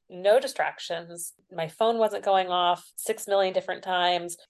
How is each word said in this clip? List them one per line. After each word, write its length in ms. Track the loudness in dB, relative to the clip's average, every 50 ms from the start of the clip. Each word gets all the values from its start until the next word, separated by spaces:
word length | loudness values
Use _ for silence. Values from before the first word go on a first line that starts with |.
| _ -18
no 320 | -4 2 4 6 6 6
distractions. 920 | 4 0 -2 -4 -4 -4 -4 -8 -10 -8 -8 -8 -10 -12 -14 -14 -14 -16 -16 _ _ _ -8
My 140 | -6 -6 -6
phone 300 | -2 0 0 0 2 2
wasn't 260 | 0 0 0 -2 0
going 240 | 2 4 4 2 2
off 420 | 0 2 2 2 2 0 -4 -12 _
six 320 | -8 -6 -6 -6 -4 -2 0
million 240 | 2 2 2 2
different 300 | 0 -2 -2 -4 -6 -8 -6
times, 520 | -4 -2 0 2 2 0 0 -4 -6 -10 -14 _ _